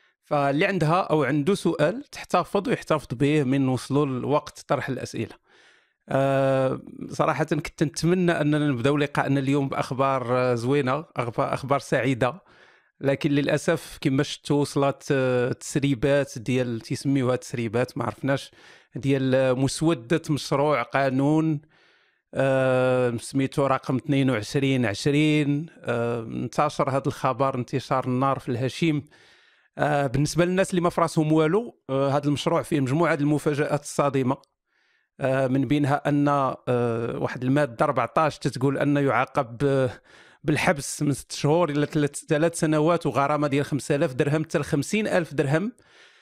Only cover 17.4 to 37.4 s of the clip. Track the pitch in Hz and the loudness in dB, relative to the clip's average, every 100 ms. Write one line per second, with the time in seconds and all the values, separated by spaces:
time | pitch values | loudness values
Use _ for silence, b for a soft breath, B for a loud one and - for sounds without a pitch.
17.4 | - 120 113 113 120 - 120 - 135 139 | -4 -6 -2 -2 -2 -4 -6 -4 -2 -2
18.4 | - B B B B 127 131 139 131 131 | -4 B B B B -6 0 0 2 4
19.4 | 131 127 135 - 156 151 117 160 - 139 | 4 2 0 0 0 0 0 -2 0 -4
20.4 | - 139 151 135 120 139 139 131 143 156 | -2 0 2 0 0 0 2 2 4 4
21.4 | 160 147 b b b b b b _ - | 2 0 b b b b b b _ -2
22.4 | 135 131 131 127 127 127 123 117 - 139 | 0 2 2 2 2 2 0 -2 -4 -2
23.4 | 131 - 135 131 - 131 - 139 131 113 | 0 0 0 0 0 -2 0 2 2 0
24.4 | 101 147 135 135 110 98 151 143 156 151 | -2 0 2 2 0 0 0 2 4 2
25.4 | 143 143 170 - - 120 117 120 117 123 | 2 -2 -4 -8 -4 -2 -2 -4 -6 -6
26.4 | 123 - 147 - 139 135 139 - 135 131 | -4 -2 -2 0 -2 0 -2 -2 -2 0
27.4 | 135 127 120 135 - 131 123 127 139 127 | -2 -2 -4 -6 -2 -2 0 0 0 -2
28.4 | - 117 131 - 165 147 - b b b | -4 -4 -4 0 0 0 -4 b b b
29.4 | b b b - 143 147 139 131 147 151 | b b b -4 0 0 0 0 0 2
30.4 | 175 185 190 180 170 190 165 165 156 156 | 2 2 0 0 0 2 2 2 4 4
31.4 | 156 196 240 - - 135 135 143 143 135 | 4 2 0 -8 -4 0 2 2 2 0
32.4 | 170 160 - 151 131 147 160 156 147 147 | 0 0 0 0 2 2 2 2 2 2
33.4 | 160 139 147 143 - - 143 135 123 139 | 0 0 0 -2 -2 0 2 2 0 -2
34.4 | _ _ _ _ _ _ _ - 135 135 | _ _ _ _ _ _ _ -4 0 2
35.4 | 131 135 127 147 135 143 147 143 143 143 | 2 2 2 2 2 0 2 2 2 2
36.4 | 131 - - 123 120 113 120 139 131 123 | 0 -2 -2 0 0 -2 -4 -4 -6 -4